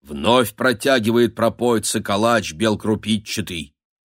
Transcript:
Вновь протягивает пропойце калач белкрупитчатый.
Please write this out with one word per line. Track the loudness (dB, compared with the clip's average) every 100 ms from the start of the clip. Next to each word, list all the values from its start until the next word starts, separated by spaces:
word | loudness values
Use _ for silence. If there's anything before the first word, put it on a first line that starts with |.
Вновь | -14 -4 2 2 2 0
протягивает | -2 0 2 2 2 2 2 2
пропойце | -2 0 0 0 0 -4
калач | -2 0 2 0 -2
белкрупитчатый. | -2 -2 0 -2 -2 -2 -4 -4 -8 -8 -10 -12 _ _ _